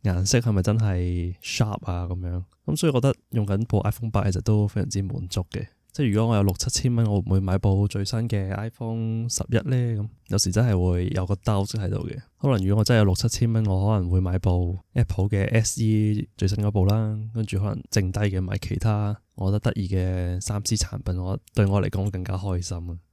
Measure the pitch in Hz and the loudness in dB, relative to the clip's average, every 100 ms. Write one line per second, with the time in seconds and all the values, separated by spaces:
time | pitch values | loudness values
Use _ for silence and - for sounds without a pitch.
0 | 113 90 92 123 117 101 92 110 110 92 | 0 0 2 2 4 2 2 2 2 0
1 | 90 87 87 90 - - 107 101 - 87 | -2 -2 -4 -8 -8 -2 -2 -2 -6 -6
2 | 90 90 90 87 90 _ - 151 165 131 | -4 -6 -6 -6 -8 _ -8 -2 0 2
3 | 135 - _ 117 101 101 113 107 - - | 2 0 _ -4 0 -2 0 0 0 -4
4 | 117 104 98 90 - 107 104 - - 101 | -2 -2 0 -2 2 2 2 -2 -4 -4
5 | 98 - 90 - 87 95 95 _ _ - | -4 -6 -6 -6 -6 -8 -10 _ _ -2
6 | 139 101 113 110 98 92 - - 127 117 | 0 2 2 4 2 2 -4 -2 0 2
7 | 113 101 - 95 98 92 101 98 101 107 | 2 2 2 0 2 0 2 2 2 0
8 | 98 117 113 107 95 98 110 - 113 113 | -4 -4 -2 -2 -2 -4 -8 -8 -6 -4
9 | 113 113 117 - - 123 190 127 120 113 | -2 -2 -4 -4 0 0 2 0 0 -2
10 | 107 - _ 101 95 92 123 98 90 87 | -4 -8 _ 0 2 2 4 4 4 2
11 | 92 - 92 98 - 104 98 113 98 98 | 0 -2 -2 -2 0 0 0 -4 -4 -4
12 | 87 - - _ 143 120 95 101 107 120 | -6 -10 -14 _ 0 2 2 2 4 6
13 | 104 90 117 - 117 113 110 95 98 107 | 4 4 0 0 0 2 2 2 2 2
14 | 87 92 92 92 95 90 87 92 - - | 2 2 2 0 2 2 0 -4 -4 0
15 | 120 - 98 101 95 113 110 - 113 107 | 0 0 0 0 2 2 0 0 2 2
16 | 107 107 - _ 98 104 104 104 95 107 | 2 0 -4 _ 0 2 0 2 4 4
17 | 110 107 110 113 107 98 101 104 - - | 0 -4 -6 -4 -2 -2 -2 -4 -2 0
18 | 95 90 104 95 92 98 - - 110 107 | 0 0 0 0 -2 -4 -4 -2 0 0
19 | 104 107 _ - 95 104 123 - 92 95 | 0 -4 _ -4 0 0 0 -2 -2 0
20 | 90 92 90 90 - 104 98 107 - - | 0 0 -2 -4 -4 -4 -2 -2 -2 -4
21 | - 90 92 98 _ - 101 101 98 95 | -4 -4 -4 -6 _ 0 2 2 0 -2
22 | 98 95 90 92 98 90 87 87 87 85 | -4 -4 -6 -6 -4 -4 -4 -8 -8 -12
23 | _ | _